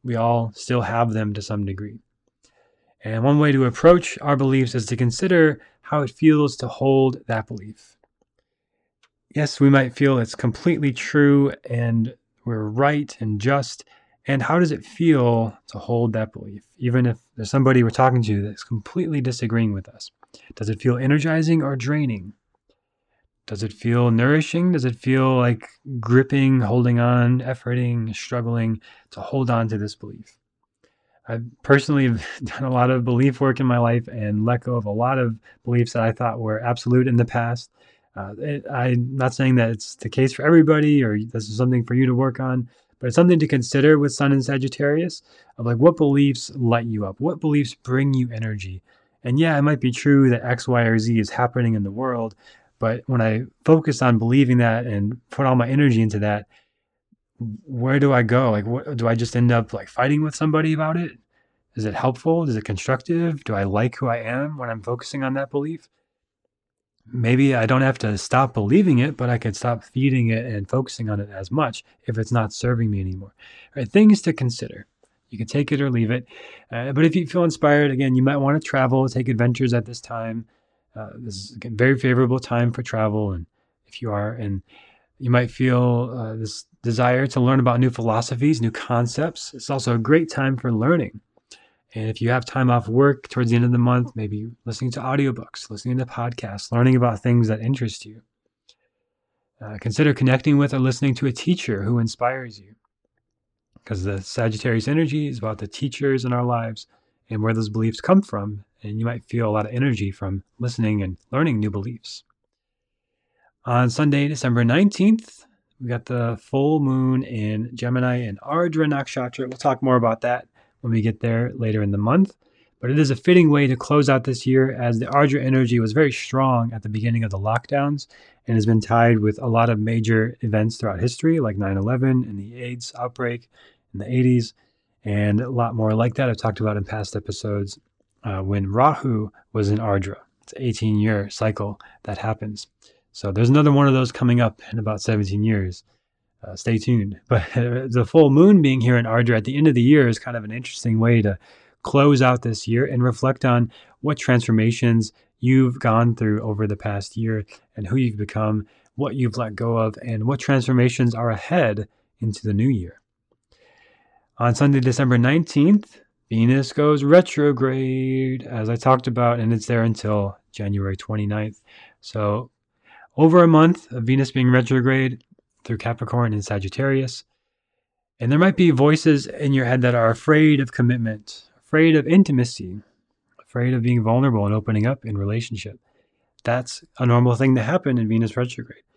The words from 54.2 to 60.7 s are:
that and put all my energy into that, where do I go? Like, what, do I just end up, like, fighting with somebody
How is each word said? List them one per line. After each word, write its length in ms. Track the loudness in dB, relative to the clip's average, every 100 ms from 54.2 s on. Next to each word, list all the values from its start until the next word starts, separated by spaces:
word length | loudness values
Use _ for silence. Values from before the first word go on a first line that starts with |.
| 2 2 4 4
that 280 | 2 0 -4
and 340 | -4 -4 -6 _
put 160 | -2 2
all 100 | 2
my 120 | 2
energy 320 | 2 4 4
into 180 | 2 0
that, 260 | -2 -4 -6 _ _ _ _ _ _ _ _ -12 -12 -12 -12
where 340 | -6 -2 2
do 120 | 4
I 100 | 4
go? 280 | 2 2 2
Like, 160 | 0 -2
what, 300 | -6 -6 -2
do 100 | 0
I 80 |
just 220 | 0 -2 0
end 160 | 2
up, 200 | 2 0
like, 160 | -8 -8
fighting 340 | -2 0 0
with 120 | -2
somebody 380 | -2 0 0 0